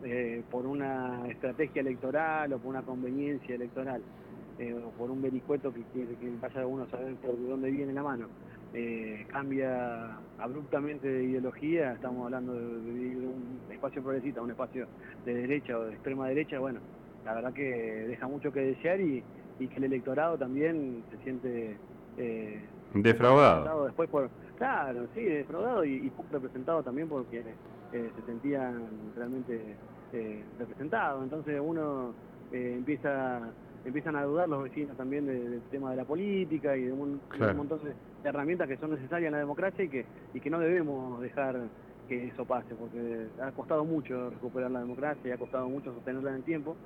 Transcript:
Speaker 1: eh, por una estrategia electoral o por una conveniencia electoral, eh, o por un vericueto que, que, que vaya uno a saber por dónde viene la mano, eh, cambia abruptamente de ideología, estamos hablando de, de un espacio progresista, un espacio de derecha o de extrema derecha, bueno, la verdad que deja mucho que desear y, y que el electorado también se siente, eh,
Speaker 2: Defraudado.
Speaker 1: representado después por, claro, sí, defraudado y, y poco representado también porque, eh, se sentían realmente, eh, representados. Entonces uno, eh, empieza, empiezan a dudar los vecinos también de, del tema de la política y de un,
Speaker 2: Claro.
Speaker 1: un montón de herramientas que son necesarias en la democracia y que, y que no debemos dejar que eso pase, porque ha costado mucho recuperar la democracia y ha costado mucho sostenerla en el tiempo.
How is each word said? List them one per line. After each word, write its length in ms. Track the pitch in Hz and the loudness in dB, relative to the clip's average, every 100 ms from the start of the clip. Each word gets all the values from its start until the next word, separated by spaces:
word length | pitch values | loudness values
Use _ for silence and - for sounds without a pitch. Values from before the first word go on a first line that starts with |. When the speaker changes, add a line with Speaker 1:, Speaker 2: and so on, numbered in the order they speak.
Speaker 1:
eh, 380 | 131 123 120 117 117 | 0 0 0 -2 -2
por 160 | 123 127 | -2 0
una 600 | 143 139 131 127 123 123 | 0 0 0 -2 -2 -4
estrategia 520 | 120 131 120 156 151 | -2 -2 2 2 2
electoral 720 | 135 127 131 147 160 156 147 | 0 0 0 2 4 2 2
o 60 | 131 | 0
por 100 | 123 | -2
una 120 | 135 | -4
conveniencia 720 | 127 127 123 135 143 139 - | -4 -4 -2 0 0 -2 -2
electoral, 480 | 123 120 131 135 123 - - - - - - | -4 -4 -4 -4 -4 -6 -14 -14 -14 -12 -6
eh, 160 | 120 | -4
o 160 | 117 117 | -4 -6
por 200 | 110 120 | -6 -4
un 100 | 131 | 0
vericueto 500 | 135 127 - 147 139 | 0 0 0 0 0
que, 80 | 117 107 | -4 -6
que, 140 | 127 120 117 | -6 -4 -6
que 160 | 123 117 | -6 -4
vaya 260 | 123 131 127 | -4 -2 -2
uno 180 | 135 | -2
a 60 | 120 | -4
saber 240 | 123 131 127 | -4 -4 -4
por 180 | 131 120 123 | -2 0 0
dónde 220 | 131 131 | 0 2
viene 220 | 139 139 | 2 0
la 100 | 139 | 0
mano, 240 | 143 123 110 - - - - | 0 -2 -4 -10 -16 -16 -8
eh, 520 | 117 117 113 110 107 104 | -4 -2 -2 -4 -6 -6
cambia 880 | 139 139 135 131 127 123 117 113 110 - - | -4 0 2 2 2 0 -4 -8 -10 -14 -6
abruptamente 680 | 117 143 143 147 147 147 135 | -4 -4 0 0 0 -2 0
de 160 | 131 | 2
ideología, 680 | 127 131 127 - 147 165 139 | 2 2 0 -2 2 4 4
estamos 320 | 113 127 123 | 0 -2 -2
hablando 280 | 131 127 123 | -2 -2 -2
de, 80 | 123 | -4
de 680 | 117 117 113 120 127 127 127 | -4 -4 -4 -2 -2 -2 -4
un 340 | 131 120 127 - | -4 -8 -8 -10
espacio 320 | - 139 147 | -4 -4 -2
progresista, 400 | 131 135 131 117 | -2 0 0 -2
un 80 | 117 | -4
espacio 360 | 113 127 127 113 - - - | -2 -4 -4 -8 -10 -16 -8
de 100 | 123 | -2
derecha 440 | 120 123 143 123 117 | 0 2 0 2 -2
o 60 | |
de 80 | 113 | -2
extrema 340 | 104 139 135 131 | -4 -4 -2 2
derecha, 300 | 139 151 139 | 2 2 0
bueno, 220 | 135 123 - - - - | -2 -4 -8 -16 -16 -10
la 100 | 110 | -4
verdad 180 | 113 120 | -2 -2
que 120 | 123 | 0
deja 640 | 139 120 113 110 110 120 127 | 0 0 -2 -2 -4 -4 -4
mucho 240 | 143 147 | -2 0
que 80 | 135 | 2
desear 400 | 135 131 160 190 | 2 2 2 4
y, 220 | 180 127 - - - - | 4 2 -4 -14 -16 -4
y 100 | 131 | -4
que 80 | - | 0
el 80 | |
electorado 520 | 135 135 127 131 165 160 | 2 2 2 2 4 2
también 680 | 131 135 156 165 135 120 113 | 0 4 4 4 0 -4 -8
se 120 | - | -8
siente, 520 | 135 127 127 120 113 104 - - - - | -4 -2 -2 -2 -2 -6 -14 -16 -14 -4
eh, 420 | 120 113 107 107 - - - | -2 -2 -4 -8 -12 -14 0
Speaker 2:
Defraudado. 640 | 101 110 113 120 135 135 80 | 8 10 12 12 12 12 12
Speaker 1:
representado 280 | 107 156 135 | 6 2 2
después 240 | - 165 | 2 2
por, 200 | 147 131 - - - | 4 2 -4 -16 -2
claro, 480 | 262 226 143 120 120 | 2 2 0 -2 -4
sí, 80 | 220 | 0
defraudado 640 | 226 151 139 160 226 233 | 2 2 0 -2 2 2
y, 100 | 151 | 2
y 160 | 135 135 | 2 -2
poco 180 | - - | -4 -4
representado 500 | 147 127 127 127 165 | -4 -2 -4 0 2
también 260 | 127 127 160 | 2 -2 0
porque, 340 | 143 117 117 113 110 - - - | -2 -2 -6 -8 -12 -14 -16 -6
eh, 180 | 120 117 113 | -4 -4 -6
se 100 | 113 | -6
sentían 580 | 117 135 139 127 120 113 110 107 | -2 0 0 0 -4 -6 -8 -8
realmente, 640 | 110 120 127 123 117 107 104 - - - | -6 -4 -4 -2 -4 -4 -12 -14 -16 -8
eh, 300 | 120 110 107 104 - | -6 -4 -6 -10 -8
representados. 640 | 113 113 143 220 175 135 | -8 -6 -2 2 2 0
Entonces 380 | 131 156 147 147 | -2 -4 0 0
uno, 500 | 147 165 151 139 123 117 - - - | 2 2 0 0 -2 -6 -14 -16 -8
eh, 220 | 127 123 123 | -4 -2 -2
empieza, 640 | 127 147 151 135 131 123 113 - - - | 0 0 2 2 0 -2 -4 -10 -16 -10
empiezan 320 | 127 139 156 151 | -4 -2 0 0
a 80 | |
dudar 240 | 143 151 175 | 2 4 4
los 160 | 139 | 2
vecinos 320 | 135 151 143 131 | -2 -4 -4 -4
también 300 | 131 143 143 | -2 0 2
de, 220 | 127 120 | 0 -2
del 120 | 120 120 | -4 -4
tema 200 | 139 135 | -4 -2
de 60 | 127 | -2
la 80 | |
política 720 | 127 156 202 196 175 156 143 135 | 0 0 2 2 2 2 2 2
y 80 | |
de 80 | 127 | 2
un, 280 | 135 143 143 - | 0 -2 -4 -6
Speaker 2:
Claro. 240 | 143 110 | 4 4
Speaker 1:
un 60 | 98 | 4
montón 220 | 143 156 | 0 -2
de 80 | 151 127 - - 147 | -4 -8 -12 -4 -2
herramientas 400 | 143 143 175 151 | 0 0 2 2
que 80 | 131 | 0
son 140 | 156 | -2
necesarias 380 | 151 131 170 165 | -2 -2 0 2
en 40 | |
la 60 | 147 | 0
democracia 460 | 143 143 190 185 | 0 0 0 0
y 40 | 185 | 0
que, 160 | 131 117 - - | 0 -4 -10 -10
y 60 | - | -6
que 100 | 143 | -2
no 80 | 165 | 4
debemos 600 | 165 180 156 135 127 120 | 6 6 4 0 -2 -4
dejar 400 | 123 - 135 127 113 - - - - | -4 0 0 0 -4 -8 -18 -18 -4
que 200 | 123 123 | -2 -2
eso 160 | - | -6
pase, 300 | 120 127 117 | 0 0 0
porque 520 | 113 117 113 117 113 110 110 | -8 -6 -4 -2 -2 -6 -6
ha 80 | 135 | -6
costado 320 | 127 120 160 | -4 2 2
mucho 460 | 156 160 135 127 123 | 4 0 0 -2 -2
recuperar 400 | 113 120 123 127 | -4 -4 -2 0
la 100 | 127 | 0
democracia 480 | 123 120 143 143 127 | -4 -2 -2 -2 -4
y 40 | |
ha 60 | 123 | -4
costado 300 | 120 131 127 | -2 -2 0
mucho 240 | 139 135 | -2 -6
sostenerla 380 | 120 127 131 139 | -8 -4 -2 -2
en 60 | 131 | -2
el 60 | |
tiempo. 340 | 131 160 147 165 | 0 -2 -2 -8